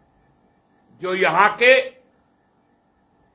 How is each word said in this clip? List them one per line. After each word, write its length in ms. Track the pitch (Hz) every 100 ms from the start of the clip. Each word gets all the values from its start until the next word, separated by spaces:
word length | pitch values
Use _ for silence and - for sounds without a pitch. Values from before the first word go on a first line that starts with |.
| _ _ _ _ _ _ _ _ _ -
जो 120 | 185
यहां 340 | 185 180 165 208 208
के 160 | 240 262 - - _ _ _ _ _ _ _ _ _ _ _ _ _